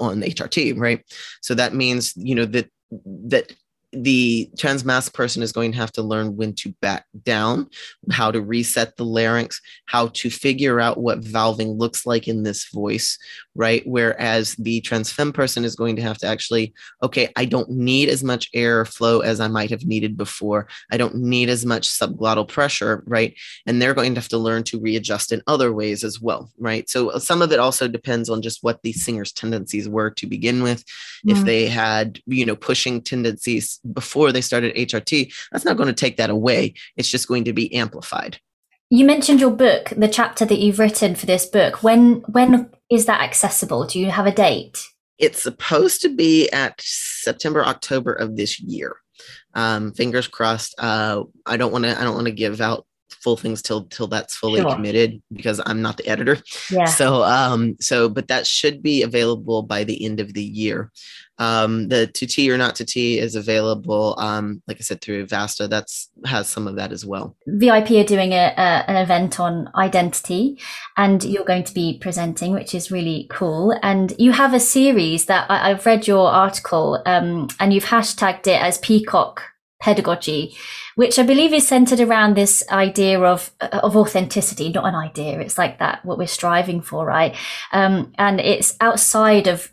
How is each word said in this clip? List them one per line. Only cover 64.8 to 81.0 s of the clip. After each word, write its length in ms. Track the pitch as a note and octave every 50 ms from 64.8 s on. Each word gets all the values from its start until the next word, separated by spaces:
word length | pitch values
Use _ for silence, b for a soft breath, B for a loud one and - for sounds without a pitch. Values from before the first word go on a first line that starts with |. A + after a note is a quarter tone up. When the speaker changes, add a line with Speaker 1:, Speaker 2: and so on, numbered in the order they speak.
Speaker 1:
said, 180 | A#2 - F#3 E3+
through 260 | - - G#2 G2+ G2
Vasta. 400 | F#2+ A2 G2 G#2 G#2 - - G#2
That's, 440 | G#2 A2 G#2+ G#2 - - - - _ _ - -
has 240 | C3 C3 A2 G2+ -
some 200 | - - G#2+ G2
of 80 | G2
that 160 | G2+ G2 F#2+
as 120 | - F#2 G#2+
well. 320 | G2 G2 F#2+ - - - _ -
Speaker 2:
V 240 | C#3 F#3+ G3+ A3+ A#3+
I 100 | A3 A3
P 200 | A3 A3 A#3 G#3+
are 40 | G3+
doing 280 | G#3 G#3 F#3+ F#3 F#3
a, 220 | F#3 F3+ F3+ - -
a, 280 | - F#3 F3 E3+ - - -
an 60 | G3
event 440 | F#3+ F#3 F3 F3+ F3 F#3 F3+ - -
on 300 | F3 F3 E3+ E3+ - - -
identity, 840 | - F#3+ F#3+ F#3+ F#3 F3 E3+ - - - - F3+ F3+ A#3 C#4 C#4 B B B B B B B B
and 280 | - G3+ G3 G3 F#3 F#3
you're 200 | F#3 G3 G3 F#3
going 200 | F#3+ F3+ F3+ F3
to 100 | - -
be 240 | F#3 E3+ E3 - -
presenting, 540 | - F#3+ F3 F3+ E3+ E3+ E3 - F3+ F3+
which 220 | F#3+ G3 - - -
is 180 | F3+ E3+ -
really 340 | F#3+ F3+ E3+ E3 D#3+ D3+ - -
cool. 440 | - - F#3+ E3+ D#3 D#3+ F3+ G#3+ - -
And 320 | - G3+ G3 F#3+ F#3+ F#3 - -
you 140 | A#3 B3+
have 220 | B3 C4 C4+ C4 B3+
a 60 | A#3+
series 640 | B3 - - C4+ C4 C#4 B3+ G#3 E3+ D#3+ D#3+ E3 -
that 240 | - G3 F3+ - -
I, 200 | G3 - - G3
I've 160 | G3 F#3+ -
read 200 | A#3 A3+ G#3+ A3
your 220 | G#3 G3+ F#3+ F#3 E3
article, 720 | - F#3 F#3+ G3 F#3+ - - - - D#3+ D#3+ D3 D3+ - -
um, 420 | F3 F3+ F3 E3+ E3+ E3+ E3+ C#3+ - - -
and 140 | F#3 G3
you've 140 | G3 G3 -
hashtagged 600 | - A#3 A3+ A3 - - - G#3 F#3+ F#3 - -
it 160 | G3 F3+ -
as 160 | - F3+ F3 -
Peacock 640 | - - A3 G#3+ G#3+ - - F3 - - - - - - _ _ _ _ _ -
Pedagogy, 720 | - G#3+ G3+ - - E3+ E3+ E3+ - D3+ D#3 D3 D#3 - B B B B B B B B B
which 240 | -